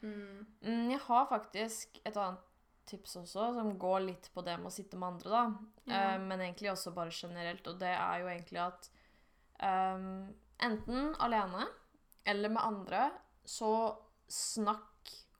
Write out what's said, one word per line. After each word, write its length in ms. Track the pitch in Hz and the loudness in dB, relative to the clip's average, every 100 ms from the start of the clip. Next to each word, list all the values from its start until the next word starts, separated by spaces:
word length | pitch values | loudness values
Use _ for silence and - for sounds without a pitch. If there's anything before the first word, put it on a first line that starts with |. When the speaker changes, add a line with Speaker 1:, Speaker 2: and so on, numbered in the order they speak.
Speaker 1:
Mm. 400 | 214 208 202 196 214 - | -8 -8 -10 -14 -18 -8
Speaker 2:
Mm, 280 | - 233 233 | -2 0 2
jeg 80 | 277 | 0
har 220 | - 240 285 | 4 4 6
faktisk 720 | 220 - 196 226 220 - - | 2 0 -2 -2 -4 -10 -8
et 100 | 220 214 | -4 0
annet 280 | 190 185 - _ _ _ - | -2 -2 -12 _ _ _ -16
tips 280 | 202 - 180 | -14 -12 -12
også, 300 | 175 190 226 | -8 -2 0
som 180 | 240 214 190 | 2 -2 0
går 240 | 185 190 190 | 2 4 2
litt 220 | 180 - | -4 -10
på 140 | - 175 | -8 -4
det 80 | 170 | -4
med 100 | 175 | -6
å 60 | - | -10
sitte 240 | 190 185 | -10 -6
med 140 | 185 175 | -6 -6
andre, 160 | 180 | 2
da. 400 | 226 233 202 - - - | 4 4 0 -8 -14 0
Speaker 1:
Ja. 140 | 202 | 4
Speaker 2:
Eh, 160 | 196 190 | 4 2
men 220 | 190 185 180 | 0 -2 -2
egentlig 240 | 175 208 | -2 -2
også 240 | 185 - | -2 -4
bare 160 | 175 165 | -4 -4
generelt, 560 | 165 170 175 170 185 - | -4 -8 -4 -4 -4 -8
og 140 | 180 | -2
det 80 | 180 | 0
er 300 | 180 180 175 | 2 2 0
jo 60 | 180 | -2
egentlig 320 | 175 170 180 | -4 -6 -2
at, 280 | 180 180 - - - - _ _ _ - | -2 -4 -18 -20 -20 -20 _ _ _ -2
ehm, 520 | 196 185 190 190 190 190 190 214 _ _ | 2 4 2 0 -4 -6 -10 -14 _ _
enten 560 | 240 214 220 254 294 320 | 0 2 0 0 0 2
alene 480 | 240 220 196 180 302 - _ _ _ - - | 4 4 2 0 -4 -6 _ _ _ -6 0
eller 240 | 202 208 | 2 2
med 80 | 226 | 2
andre, 460 | 226 202 185 185 269 - - _ | 2 0 -2 2 2 0 -16 _
så 300 | - - 220 220 226 - - _ _ | -12 -2 2 4 2 -2 -14 _ _
snakk 800 | - - 226 208 196 - - - - - | -4 -2 2 2 2 -4 -20 -18 -18 -20